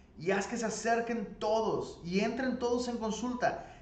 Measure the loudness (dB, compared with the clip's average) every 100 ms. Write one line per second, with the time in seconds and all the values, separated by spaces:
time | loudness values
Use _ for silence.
0 | -20 -6 0 2 0 -2 -2 0 2 2
1 | 2 -2 -4 -4 0 2 2 0 -2 -8
2 | 0 2 2 0 0 0 2 2 0 -2
3 | -2 -2 -2 0 0 0 -10 -16